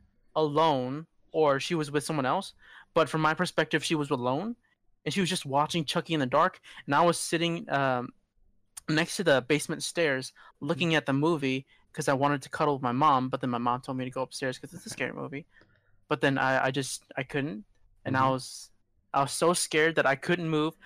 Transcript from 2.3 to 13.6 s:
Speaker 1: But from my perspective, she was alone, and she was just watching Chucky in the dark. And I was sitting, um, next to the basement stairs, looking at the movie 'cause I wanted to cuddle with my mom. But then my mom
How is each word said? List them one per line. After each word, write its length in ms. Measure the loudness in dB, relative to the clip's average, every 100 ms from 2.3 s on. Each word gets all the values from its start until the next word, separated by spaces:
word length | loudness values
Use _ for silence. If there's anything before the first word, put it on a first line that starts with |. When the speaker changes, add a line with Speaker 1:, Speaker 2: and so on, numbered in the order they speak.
| -2 -4 -16 -20 -20 -2
Speaker 1:
But 160 | 2 2
from 120 | 2
my 120 | 2
perspective, 500 | 2 -2 0 0 0
she 120 | 0 -2
was 160 | -2
alone, 440 | -2 -2 -2 -4 -10 _ _ _ _
and 80 | -6
she 100 | -2
was 80 | -2
just 140 | -2
watching 420 | -2 0 2 0 -2
Chucky 280 | -4 -2
in 60 | -2
the 80 | 2
dark. 320 | 4 2 0 -20 -14 -2
And 80 |
I 80 | 4
was 160 | 4 2
sitting, 500 | 0 -2 -2 -4 -2
um, 380 | 0 0 0 -4 -12 _ _ _ _ _ -12 -2
next 280 | 0 0 0
to 60 |
the 200 | 4 4 4
basement 340 | 0 0 -6
stairs, 520 | -6 -2 0 -2 -6 -16 -20 -10
looking 340 | -4 -2 2
at 140 | 2 2
the 60 |
movie 520 | 0 2 0 -2 -4 -6 _ _
'cause 160 | -6 0
I 40 |
wanted 300 | 2 2 0
to 60 | -4
cuddle 260 | -2 0 0
with 80 |
my 80 | 0
mom. 360 | 4 4 4 2
But 120 | -4
then 80 | -2
my 80 |
mom 240 | -2